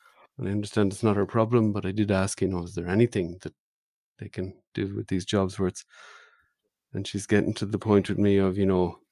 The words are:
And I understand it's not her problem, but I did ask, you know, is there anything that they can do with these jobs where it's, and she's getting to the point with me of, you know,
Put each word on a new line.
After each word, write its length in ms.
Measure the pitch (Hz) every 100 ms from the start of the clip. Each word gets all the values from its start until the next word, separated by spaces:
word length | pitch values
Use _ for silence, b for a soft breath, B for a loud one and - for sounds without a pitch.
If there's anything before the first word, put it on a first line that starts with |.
| b b b -
And 100 | 101
I 40 |
understand 400 | 104 101 110 101
it's 100 | 101
not 140 | 113 101
her 100 | 95
problem, 460 | 117 113 120 110
but 120 | 101
I 60 | 92
did 180 | 104 104
ask, 300 | 95 95 -
you 60 | 95
know, 140 | 90
is 100 | 87
there 120 | 87 87
anything 500 | 98 120 107 85 87
that 120 | - - _ _ _ _ _ -
they 100 | 101
can 260 | - 92 - _
do 200 | - 98
with 140 | 101 104
these 160 | 95
jobs 340 | - 104 95 -
where 100 | 92
it's, 160 | - - b b b b b b b _ _ _
and 140 | 104 101
she's 200 | 101 -
getting 280 | 104 -
to 120 | 107 104
the 120 | 107
point 300 | 107 104 92
with 100 | 101
me 180 | 101 98
of, 200 | 95 95
you 100 | 95
know, 320 | 92 87 - _